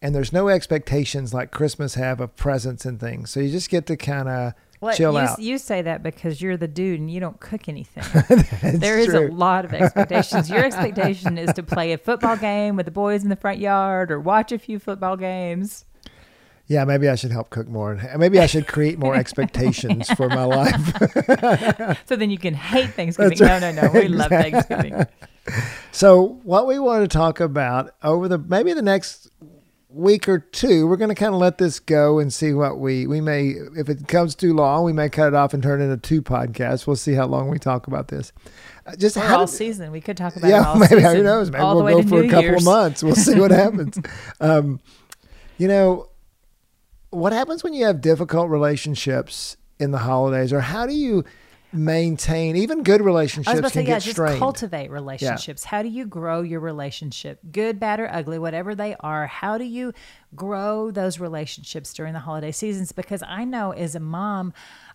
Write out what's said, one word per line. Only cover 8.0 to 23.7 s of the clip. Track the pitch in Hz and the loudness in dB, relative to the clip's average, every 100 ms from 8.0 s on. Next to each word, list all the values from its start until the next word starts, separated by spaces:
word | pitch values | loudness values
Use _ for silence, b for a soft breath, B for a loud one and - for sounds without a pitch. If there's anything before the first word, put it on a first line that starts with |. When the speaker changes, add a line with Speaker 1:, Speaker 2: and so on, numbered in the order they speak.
| - | 0
Speaker 1:
<laughs> | 160 - 247 - 98 | 2 4 2 0 -2
That's | - 170 | -2 -2
Speaker 2:
There | 202 220 | 0 2
is | 233 | 2
Speaker 1:
true. | 165 147 | 2 0
Speaker 2:
a | |
lot | 170 180 185 | 0 0 0
of | 180 | -2
expectations. | 151 180 - 196 220 - 220 160 | 0 0 0 0 0 0 -2 0
Your | 208 | 0
Speaker 1:
<laughs> | 262 | 0
Speaker 2:
expectation | 202 220 190 190 190 190 170 | -2 -4 -2 -2 -2 -4 -4
is | 165 | -2
to | 165 | -4
play | 165 - 170 | -4 -4 -2
a | 165 | -4
football | - 233 233 226 | -4 -2 0 -2
game | 214 208 208 196 | -2 -2 -2 -2
with | |
the | 170 | -4
boys | 170 202 208 | -4 -2 -2
in | 202 | -2
the | 196 | -4
front | 202 196 | -4 -4
yard | 202 196 196 185 180 | -2 0 0 -2 -2
or | 151 | -2
watch | 156 214 220 | 0 0 0
a | 233 | -4
few | - 214 | -8 -10
football | 208 196 190 190 | -10 -6 -6 -4
games. | 185 185 180 170 202 - - b b b b b b b - | -6 -6 -6 -6 -8 -10 -20 b b b b b b b -2
Speaker 1:
Yeah, | 147 | 0
maybe | 135 139 143 | 2 2 2
I | |
should | 127 127 | 0 -2
help | 113 113 | -6 -6
cook | 117 113 | -8 -8
more. | 110 104 | -6 -6
And | 101 123 147 | -6 -6 2
maybe | 170 190 | 6 6
I | 160 | 6
should | 156 143 | 2 -2
create | - 151 165 | -2 -2 0
more | 135 | 0
Speaker 2:
<laughs> | - | 0
Speaker 1:
expectations | - - 131 - 127 - 123 113 113 | 0 -2 -4 0 -2 0 -2 -4 -2
for | 233 127 | 0 0
my | 120 | 0
life. | 127 131 135 - 151 165 202 - - 254 240 226 226 202 220 170 | 2 2 2 0 -2 0 0 0 2 2 2 2 0 -2 -4 -6
<laughs> | - | -4
Speaker 2:
So | 247 | -2
then | 208 | -2
you | 196 | -2
can | 180 | -4
hate | 143 139 240 262 | -6 -2 0 0
Thanksgiving. | - 170 165 202 185 | -2 -6 2 4 6
Speaker 1:
That's | |
right. | 190 185 | 6 6
Speaker 2:
No, | 175 | 0